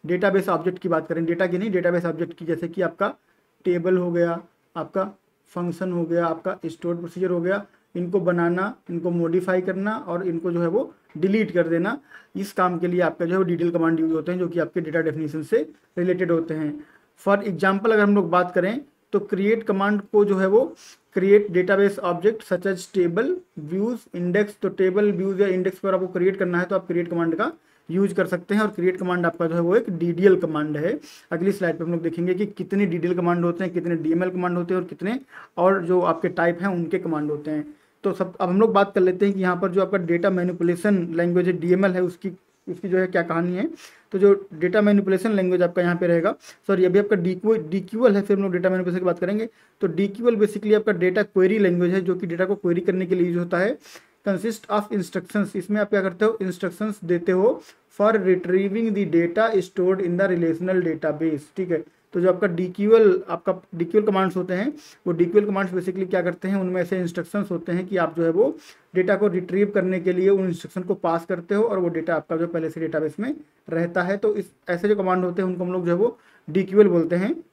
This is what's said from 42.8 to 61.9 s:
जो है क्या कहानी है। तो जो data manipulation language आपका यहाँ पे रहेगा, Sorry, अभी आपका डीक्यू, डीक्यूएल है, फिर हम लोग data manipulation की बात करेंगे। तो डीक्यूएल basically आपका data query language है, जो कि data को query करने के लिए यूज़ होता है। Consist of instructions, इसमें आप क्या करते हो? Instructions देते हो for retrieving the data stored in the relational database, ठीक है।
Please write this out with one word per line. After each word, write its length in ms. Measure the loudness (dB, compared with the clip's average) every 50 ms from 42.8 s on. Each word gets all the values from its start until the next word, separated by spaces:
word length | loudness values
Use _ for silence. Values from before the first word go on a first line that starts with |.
| -4 -2
जो 100 | 0 0
है 80 | 0
क्या 160 | 0 0 -2
कहानी 340 | -2 0 -2 -2 -2 -2 -2
है। 120 | -2 -4 -6 -6 -10 -18 -20 -20 _ _ _
तो 60 | 0 4
जो 140 | 6 6 6 4 2 -12 -8
data 260 | -4 -2 0 2 4
manipulation 500 | 4 6 4 4 4 2 0 0 2 0
language 300 | 0 2 2 2 2 2
आपका 200 | 2 0 2 0
यहाँ 140 | 0 0 0
पे 100 | 2 2
रहेगा, 280 | 2 2 4 2 0 -2 -2 -12 -20 -20 _ _
Sorry, 180 | 0 2 4 4
अभी 140 | 4 4 4
आपका 180 | 4 4 0
डीक्यू, 400 | 0 2 -2 -2 0 2 2 2 2 0 -4
डीक्यूएल 460 | -4 -4 -4 -4 -2 2 4 4 4
है, 60 | 4
फिर 140 | 2 0 0
हम 60 | 0
लोग 100 | 0 -2
data 180 | -2 0 0 0
manipulation 280 | 0 0 -2 -2 -2 0
की 60 | 0
बात 140 | 0 0 0
करेंगे। 300 | -2 -2 -2 -4 -4 -6 _ _ _ _ _ _
तो 40 | -4 -2
डीक्यूएल 480 | 0 0 0 0 -2 0 2 2 4
basically 380 | 4 2 2 0 -4 0 2 2
आपका 180 | 2 2 0 0
data 280 | 2 2 2 2 2 -2
query 340 | 0 _ 2 4 4 4 4
language 360 | 4 2 2 2 2 2 0
है, 60 | 0
जो 140 | 0 -2 -2
कि 120 | -2 -4
data 180 | -6 -2 -2 -2
को 100 | -2 -2
query 240 | -2 0 0 0 2
करने 260 | 0 0 -2 -2 0
के 80 | 0 0
लिए 140 | 0 2 0
यूज़ 100 | 0 -2
होता 200 | -2 -2 -2 0
है। 180 | 0 -2 -2 -6 _ -20 -20 -20 _ _ _ _ _ -4
Consist 380 | -2 -2 -2 -6 -6 -6 -6 -4
of 200 | -2 -2 -2 -2
instructions, 640 | -4 -4 -4 -4 -6 -8 -8 -4 -2 -2 -2 -2 -4
इसमें 240 | -8 -4 -2 -2 -2
आप 100 | 0 2
क्या 120 | 0 0
करते 220 | 0 0 -2 0 0
हो? 120 | 0 0 0
Instructions 580 | -6 -6 -6 -6 -6 -8 -6 -6 -6 -6 -6 -8 -2
देते 280 | -2 -2 0 2 0
हो 280 | 2 4 4 2 2 0 -8 -20 -20 _ _ _ _ 0
for 100 | 2 2 2 2
retrieving 720 | 2 2 2 2 2 0 0 2 2 0 -2 -2 -2 0 0
the 100 | 0 0 2 2
data 340 | 2 2 2 2 2 2 2 2 0
stored 400 | -2 -2 _ 0 2 2 2 0
in 160 | 0 -2 0 0
the 100 | 2 2
relational 560 | 2 2 2 0 0 -2 -2 0 0 2 2
database, 600 | 0 -2 -2 -2 -4 -2 0 -2 -2 -2 -2 -6 -10 _
ठीक 140 | -8 -2 -2
है। 140 | -2 -4 -4 -8